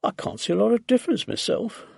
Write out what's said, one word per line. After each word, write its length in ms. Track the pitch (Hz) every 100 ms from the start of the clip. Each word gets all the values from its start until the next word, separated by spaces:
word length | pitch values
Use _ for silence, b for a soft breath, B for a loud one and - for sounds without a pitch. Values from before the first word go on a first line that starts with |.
I 80 | -
can't 280 | - - 92
see 140 | -
a 40 | 175
lot 160 | 214
of 140 | 233 -
difference 400 | 254 - 233 -
myself 600 | - - - 233 - -